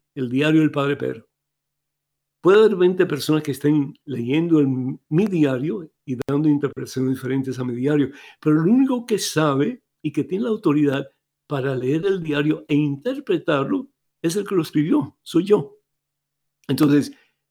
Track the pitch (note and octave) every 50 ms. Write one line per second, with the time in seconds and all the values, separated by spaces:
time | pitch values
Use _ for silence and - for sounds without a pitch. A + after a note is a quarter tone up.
0 | _ _ _ C#3+ C3 A#2+ B2 C3+ D3 D#3 D#3 D#3+ D#3 D3 D3 D3 C#3 C#3+ C#3+ C#3
1 | C3 C3 - A#2 - _ _ _ _ _ _ _ _ _ _ _ _ _ _ _
2 | _ _ _ _ _ _ _ _ - F3 G3 G#3+ A3 G#3+ G#3+ F3+ F3+ F3+ F#3 F3+
3 | F3+ - - C3+ - - D#3 D3+ D3+ D3 C3 - - D3 D3+ D3+ C#3 D#3 - -
4 | _ D3 C3 A#2 A#2 B2 C#3 D#3+ E3+ E3+ D#3+ D3+ C#3+ C3+ C3 B2+ B2+ C3 D3+ -
5 | _ _ D#3 E3 G#3+ G#3 F#3 E3 D3 C3+ C3 B2 C3+ E3 A3 G3 D#2+ - _ _
6 | _ - B2+ A#2 C3 - C#3 C#3+ D#3 D3+ D3 C#3+ C#3+ C3 - C3+ B2+ - - C3
7 | C3 C3 C3 C3 C3+ B2+ C3 C3+ C3 C3 A#2+ B2 B2+ B2 A#2+ A#2+ B2+ C#3+ D3+ D3
8 | C#3 C#3 - - - - - _ - D#3 D3+ D#3 D#3+ F#3 A#3 C4 C4+ C4 B3+ A#3+
9 | A#3 - A3 F#3 - - - D#3 D#3+ D3 C#3 C3+ D3 A3+ B3+ - _ _ _ _
10 | - D3+ - D3+ C3+ - F3+ G3 A#3+ A#3 A3 G#3 - E3+ C#3+ D3+ D3 C#3+ C3 C#3
11 | C#3+ - _ _ _ _ _ _ _ - D3 C#3 B2+ C#3 C3 B2 A#2 B2+ D3 D#3+
12 | F#3 G3 G3 F#3 D#3+ D#3 C#3+ D3 D3 D3+ D#3 D#3 - - D3 D3 D3+ C#3+ C#3+ C#3
13 | - A#3+ C4+ C#4+ - - F#3 E3 - - D3+ C#3 C#3 C#3+ C#4+ C4+ C4+ - _ _
14 | _ _ _ _ - E3 E3 G#3 G3 - G3+ F3 D3+ - - F3 D3 E3+ C4+ D4+
15 | C#3+ - - _ _ - - E3 F3+ G3 G#3 F#3 C#3 - - _ _ _ _ _
16 | _ _ _ _ _ _ _ _ _ _ _ _ _ - C3+ - D3+ C#3+ D3 D3
17 | - - - _ _ _ _ _ _ _